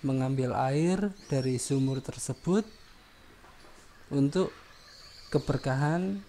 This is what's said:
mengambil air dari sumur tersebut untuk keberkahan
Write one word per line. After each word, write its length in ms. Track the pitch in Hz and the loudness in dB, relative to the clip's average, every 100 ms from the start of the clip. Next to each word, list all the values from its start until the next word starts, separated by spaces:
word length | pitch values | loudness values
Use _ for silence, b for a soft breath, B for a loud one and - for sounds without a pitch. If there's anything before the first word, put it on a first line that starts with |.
mengambil 480 | 135 131 131 135 127 117 131 | 0 0 0 0 0 2 2
air 480 | 143 170 185 208 196 - | 2 2 2 0 -4 -2
dari 240 | 139 131 127 | 0 0 0
sumur 400 | - 139 135 135 | 0 2 2 0
tersebut 640 | - - - 127 - 190 214 - - - - - - - - - - - - - - | -6 -10 -8 -4 2 2 0 -10 -20 -20 -20 -20 -20 -20 -20 -20 -20 -20 -20 -20 -4
untuk 400 | 143 139 180 185 - - - - - - - - | 2 2 2 0 -4 -20 -20 -20 -20 -20 -20 -2
keberkahan 880 | - - 143 - 131 147 165 190 196 | -2 0 -2 0 0 2 0 -2 -6